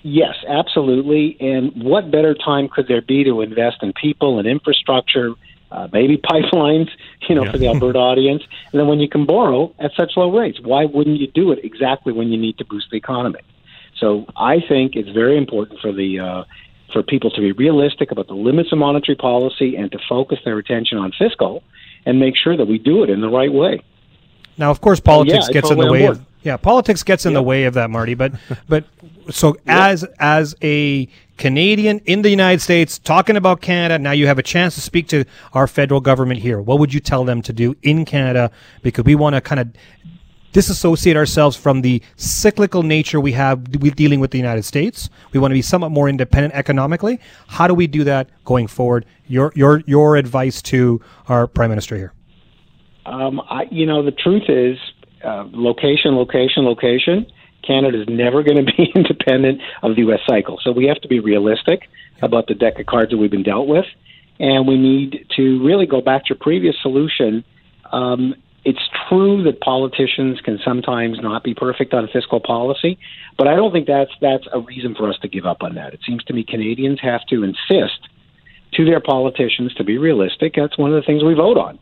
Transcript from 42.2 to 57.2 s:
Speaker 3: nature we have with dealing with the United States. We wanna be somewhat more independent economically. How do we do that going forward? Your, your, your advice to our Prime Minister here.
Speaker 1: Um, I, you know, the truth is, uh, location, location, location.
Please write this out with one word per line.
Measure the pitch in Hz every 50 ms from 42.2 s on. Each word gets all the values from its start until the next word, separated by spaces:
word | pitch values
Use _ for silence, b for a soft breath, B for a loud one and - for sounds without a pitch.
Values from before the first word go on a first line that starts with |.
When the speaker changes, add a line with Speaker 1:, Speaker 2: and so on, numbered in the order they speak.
| - - - - - 214 - - 208 190 - 180
Speaker 3:
nature | 165 156 156 156 147 - - 151
we | 139 143
have | 120 127 139 135 135 127 123 127 131 143
with | 139 147 135
dealing | - 151 147 143 139
with | 135 131
the | - 127
United | 123 123 117 110 107
States. | - - 143 156 233 - - - - b b b b
We | - 139
wanna | 135 131 135
be | 135
somewhat | 123 - - 180 175 156
more | 160 147 143 139
independent | 139 131 127 - - 139 143 151 -
economically. | 139 139 - 139 135 135 143 165 170 - 214 254 233 b b b b b b
How | - - 170
do | 180 180
we | 175 175
do | 151 139 151 147
that | 143 139 135 131 _ _ _ _
going | - 123 123 117
forward? | 107 - - 127 120 120 120 113 b b b b -
Your, | 127 127 139 156 -
your, | 147 139 143 151 151 160
your | - 139 147 151 151 151
advice | 147 135 120 123 131 131 131 113 -
to | - - - 127 123 123 117 113 b b b b b -
our | 127 120 120
Prime | 120 _ - 120 113
Minister | 110 104 - - 117
here. | 101 95 90 - _ _ _ _ _ _ _ _ _ _ _ _ _ _ _ _ _ _
Speaker 1:
Um, | - 123 131 131 135 135 135 - -
I, | 120 131 - -
you | - 160 160
know, | 156 151 151 143
the | 143
truth | 139 - - 175 190 214 - -
is, | 143 127 123 123 131 131 - - _ _ - _ _ _ -
uh, | 113 110 101 101 -
location, | 107 117 120 120 117 - - 139 143 151 - 156 135
location, | 127 123 123 - 131 127 131 - 147 135
location. | 123 117 - - 120 120 127 - - 175 208